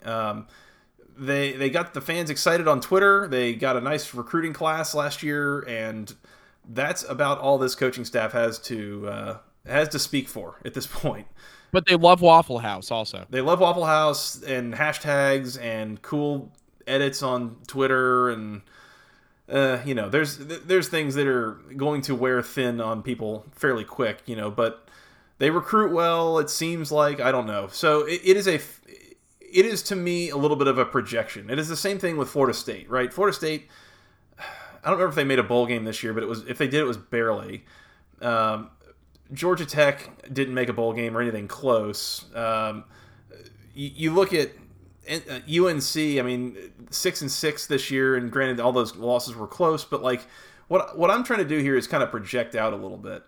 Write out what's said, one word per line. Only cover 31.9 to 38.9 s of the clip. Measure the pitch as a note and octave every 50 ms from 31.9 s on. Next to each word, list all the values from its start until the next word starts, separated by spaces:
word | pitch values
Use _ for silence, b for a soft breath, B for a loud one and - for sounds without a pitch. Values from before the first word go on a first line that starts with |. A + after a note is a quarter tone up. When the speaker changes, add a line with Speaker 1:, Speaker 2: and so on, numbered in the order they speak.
| G3+ F#3
Speaker 1:
thing | F#3 F3 E3 D3+
with | C3 -
Florida | - C#3+ C3+ B2 A#2
State, | - - B2 G#2+ - - -
right? | A#2+ B2+ B2+ B2 -
Florida | F3 G3+ G3+ E3
State, | - E3 D#3 D#3 D3 - b b b b b b b
<sighs> | b b b b b b _ B
I | B B B B B B B B -
don't | D3+ D3
remember | E3+ F#3 E3+
if | C#3+
they | D#3+ C#3
made | C#3 C3+ B2+
a | A2
bowl | G2 A#2+ A#2+ A#2+
game | A#2 B2 A2+ A2
this | A2 G#2+ - -
year, | A2+ G#2+
but | A2+ A2
it | G#2
was, | A#2 A2+ -
if | - A#2+ -
they | D3 B2+
did, | C#3 D3+
it | D3+
was | B2 A#2 G2+
barely. | - - B2 A#2 A2+ A2+ A2 G2+ G2+ G2 G#2 G#2+ - b b b b b b b b b _ -
Um, | - A#2+ A#2 A2+ A2 A2 A2 G#2+ A2 - - _ - -